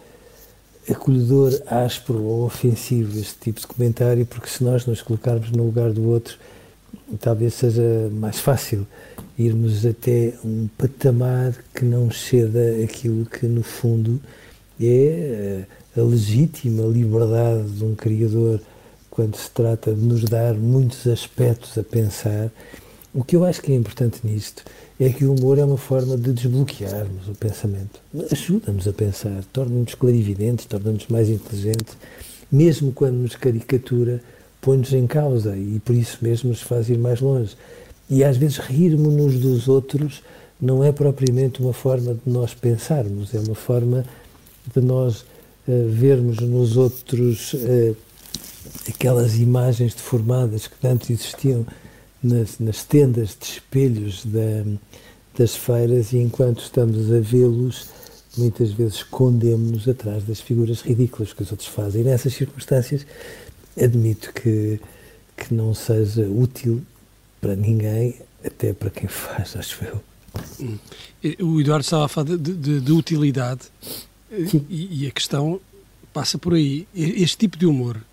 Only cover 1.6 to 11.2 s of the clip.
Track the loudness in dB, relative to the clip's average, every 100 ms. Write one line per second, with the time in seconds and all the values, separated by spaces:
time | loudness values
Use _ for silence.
1.6 | -2 -2 0 -4 -4 -4 -2 0 -2 0
2.6 | 0 0 -2 -2 -2 -4 -8 -8 -8 -8
3.6 | -10 -2 0 2 2 2 0 -6 -12 -4
4.6 | 0 0 -2 -4 -4 -4 0 -2 0 0
5.6 | 0 0 0 0 2 0 -2 -14 -20 -20
6.6 | -20 _ _ -20 -12 -6 -2 0 0 0
7.6 | 0 2 2 2 0 -4 -4 -2 0 0
8.6 | -2 -4 -6 -12 -20 -20 -12 -2 0 2
9.6 | 2 2 0 0 0 2 0 -2 -6 -4
10.6 | -4 -2 -4 0 2 2